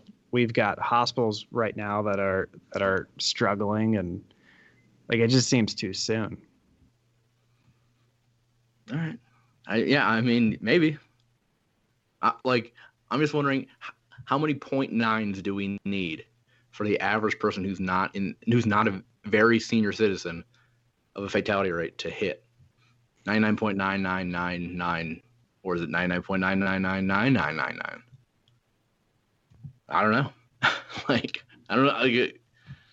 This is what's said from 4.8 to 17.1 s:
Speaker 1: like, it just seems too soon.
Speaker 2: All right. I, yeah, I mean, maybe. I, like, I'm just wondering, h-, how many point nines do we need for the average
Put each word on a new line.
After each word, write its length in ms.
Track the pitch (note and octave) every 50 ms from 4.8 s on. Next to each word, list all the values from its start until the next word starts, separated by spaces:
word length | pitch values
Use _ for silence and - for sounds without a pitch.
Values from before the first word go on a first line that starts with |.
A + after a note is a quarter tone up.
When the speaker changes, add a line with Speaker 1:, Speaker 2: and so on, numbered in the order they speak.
| _ _ _ _ _ -
Speaker 1:
like, 100 | A#2 A2+
it 100 | A#2 A2+
just 200 | C3 B2+ A#2+ -
seems 260 | C3+ A#2+ G#2+ G2 -
too 180 | - A2 F#2+
soon. 460 | F#2+ - - - A2 A2+ G#2 - F2 - - _ _ _ _ _ _ _ _ _ _ _ _ _ _ _ _ _ _ _ _ _ _ _ _ _ _ _ _ _ _ _ _ _ _ _ _ _ _ _ _ _ _ _ _ _ _ _ _ -
Speaker 2:
All 60 | A#2+ E3
right. 200 | E3 D#3 - - _ _ _ _ _ _ _ _ _
I, 100 | - G2+
yeah, 320 | A2+ F2 E2 C3+ C#3+ A2 G2+
I 120 | A2+ A2+
mean, 360 | A#2 A#2+ A#2 A#2+ A#2 A2 - -
maybe. 360 | - A2+ D3 F3+ D#3 D#3 D3+ - - _ _ _ _ _ _ _ _ _ _ _ _ _ _ _ _ _ _ _ _ _ _ _
I, 120 | - A2 - - -
like, 280 | B2+ B2+ A#2+ A2 - _ - - - _ _ _ -
I'm 80 | A2+ C#3+
just 140 | D3+ C#3+ D3
wondering, 280 | D3 C#3+ C#3 C3+ C3+
h-, 300 | C#3 - _ _ - - - _ _ _ - - -
how 120 | - C3 C#3+
many 160 | D#3 D#3 C#3+
point 380 | - - - C#3 C3+ C3 -
nines 500 | F#2+ A#2 A#2 A2+ A2 A2 G#2+ G2+ G2 G2
do 140 | F2 G2+ G2
we 220 | G2+ G2+ G2 G2+ G2+ -
need 400 | G2 G2+ G2 F#2 D#2+ D#2 - - _ _ _ _ _ _ _ _ _
for 160 | - - G#2
the 140 | G#2 F#2+ -
average 380 | F#2+ G2+